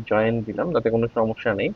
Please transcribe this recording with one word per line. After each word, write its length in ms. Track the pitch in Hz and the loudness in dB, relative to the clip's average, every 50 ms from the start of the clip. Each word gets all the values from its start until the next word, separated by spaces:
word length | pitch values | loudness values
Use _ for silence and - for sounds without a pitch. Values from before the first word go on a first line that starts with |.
| 113 | -2
জয়েন 360 | - 107 107 110 113 117 117 110 | 0 2 2 4 2 2 0 -2
দিলাম, 300 | 110 - - 131 175 170 | -4 -4 -4 -2 -2 0
তাতে 180 | 117 - 117 | 0 0 2
কোনো 180 | 110 113 117 117 - | 2 2 0 0 0
সমস্যা 400 | 120 110 113 113 - - 120 104 | 0 0 0 -2 -2 -2 -2 0
নেই। 160 | 98 110 165 208 | 0 -2 -2 -4